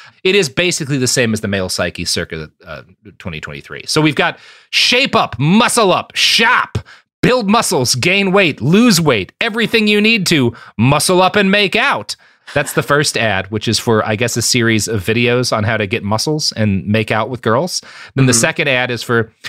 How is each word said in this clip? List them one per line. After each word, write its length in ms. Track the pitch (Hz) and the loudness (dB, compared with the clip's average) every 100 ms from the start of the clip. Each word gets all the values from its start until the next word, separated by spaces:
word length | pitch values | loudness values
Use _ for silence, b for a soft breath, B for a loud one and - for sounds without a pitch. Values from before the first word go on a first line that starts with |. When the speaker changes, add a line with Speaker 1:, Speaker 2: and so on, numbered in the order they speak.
| B B | B B
Speaker 1:
It 100 | 190 | 0
is 140 | 202 147 | 2 0
basically 500 | 175 180 - 139 139 | -2 -2 -2 -4 -2
the 80 | 123 | 0
same 260 | 139 113 | 0 0
as 80 | 107 | 0
the 60 | 101 | -2
male 220 | 98 92 | -2 -2
psyche 360 | - 90 - | -4 -4 -4
circa, 460 | 85 95 82 80 76 _ 87 | -6 -4 -6 -8 -12 _ -18
uh, 160 | 71 76 _ 104 - | -18 -18 _ -20 -16
twenty 220 | 92 78 | -12 -12
twenty-three. 440 | - 71 - 71 - | -12 -14 -14 -14 -4
So 140 | 156 | 0
we've 160 | 151 131 | 0 0
got 240 | 170 - B B B | -2 -4 B B B
shape 440 | - - 247 262 | -2 0 0 0
up, 240 | 220 147 - | 0 -2 -2
muscle 540 | 147 214 240 240 196 | 2 2 2 2 2
up, 240 | 135 - - | 0 -2 -2
shop, 600 | - - 233 220 - - - B B _ | 0 2 2 0 -2 -6 -10 B B _
build 260 | 180 254 202 | 0 2 2
muscles, 480 | 226 - 170 120 | 0 2 0 0
gain 380 | 123 175 196 196 | 0 0 0 2
weight, 300 | 196 175 - | 2 2 0
lose 360 | 123 202 247 165 | 2 4 4 4
weight, 320 | 151 110 87 - | 2 0 -2 -6
everything 480 | 226 220 214 226 208 | -4 -2 0 2 2
you 140 | 208 | 2
need 260 | 214 226 165 | 2 2 2
to 300 | 156 120 B B B | 2 2 B B B
muscle 420 | 123 147 - 180 | 2 2 2 2
up 160 | 185 208 | 2 2
and 140 | 190 | 2
make 260 | 208 196 214 | 2 2 0
out. 400 | 269 143 - - B B B | 0 -2 -6 -14 B B B
That's 180 | 143 143 | -4 -2
the 100 | 160 | -2
first 360 | - 147 147 - | 0 0 0 0
ad, 320 | 110 95 95 | 0 0 -2
which 180 | 107 120 | -4 -2
is 100 | 104 | -2
for, 240 | 120 110 107 | 2 2 2
I 100 | 107 | 0
guess, 180 | 120 120 | -2 -2
a 20 | |
series 480 | - 123 113 110 98 | 0 0 2 0 0
of 160 | 110 | -4
videos 500 | 113 113 120 123 123 | -2 0 2 0 0
on 100 | 113 | -2
how 120 | 107 110 | 0 -2
to 100 | 98 | -2
get 160 | 110 | -4
muscles 500 | 101 110 156 151 - | -2 -2 -2 -4 -4
and 340 | - 107 95 101 | -2 0 0 0
make 240 | 107 107 | -2 0
out 180 | 107 113 | -2 -4
with 140 | 117 | -4
girls. 400 | 117 120 180 - B B B | 0 0 0 -6 B B B
Then 100 | 135 | 0
the 80 | 131 | 2
Speaker 2:
Mm-hmm. 80 | 117 | 2
Speaker 1:
second 280 | 160 165 147 | 0 0 0
ad 220 | 127 127 | 0 -2
is 120 | 117 | -4
for 280 | - 117 110 _ | -2 0 -2 _